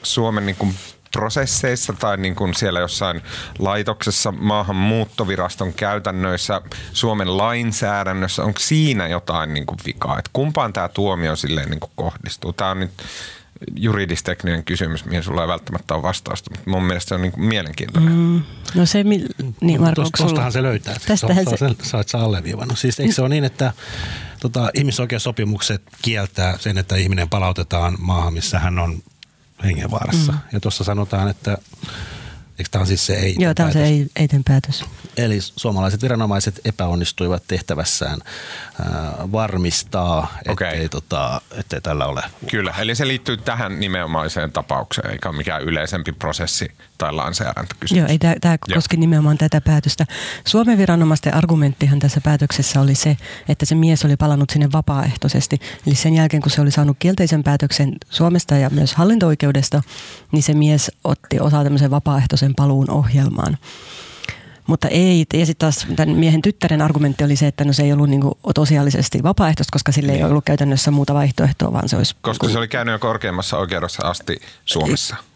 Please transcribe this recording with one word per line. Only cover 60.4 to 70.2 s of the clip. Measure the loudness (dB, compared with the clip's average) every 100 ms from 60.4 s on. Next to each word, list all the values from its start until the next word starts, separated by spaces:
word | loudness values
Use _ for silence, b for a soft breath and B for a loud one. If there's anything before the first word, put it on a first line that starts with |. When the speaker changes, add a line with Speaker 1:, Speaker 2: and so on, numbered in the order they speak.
Speaker 2:
se | 4
mies | 4 6 4 2 -4
otti | -2 -4 -2 0
osaa | 2 4
tämmöisen | 4 4 4
vapaaehtoisen | 2 2 2 2 2 2
paluun | 4 4 4 2
ohjelmaan. | 2 4 4 2 0 -2 -2 B B B B B B B B B B -2
Mutta | 0 2
ei, | 4 6 4 4
ja | 2 2
sit | 2
taas | 0 0 -2 0
tän | 2
miehen | 4 4 4
tyttären | 2 0 0 2
argumentti | 2 2 2 2
oli | 2 4
se, | 2
että | 2
no | 2
se | 4
ei | 4
ollut | 4 4
niinku | 4 2 0 -2
tosiaalisesti | 2 4 4 4 2 0 2
vapaaehtoista, | 2 4 2 2 0
koska | 0 0
sille | 2 2
ei |
Speaker 1:
Niin. | 2